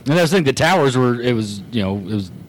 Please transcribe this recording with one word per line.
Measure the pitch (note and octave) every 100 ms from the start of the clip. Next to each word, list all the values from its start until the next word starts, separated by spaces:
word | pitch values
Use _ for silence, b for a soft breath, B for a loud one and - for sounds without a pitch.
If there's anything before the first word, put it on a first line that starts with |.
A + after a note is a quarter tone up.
| -
And | D#3+
that's | E3
the | F#3+
thing, | C#3+
the |
towers | B2 D#3 F#3 C#3 B2+
were, | B2 A#2+
it | A#2+
was, | A#2+ G#2+ G2+ F#2
you | A#2
know, | F#2+ G2+
it | F#2 G#2
was | F#2+ -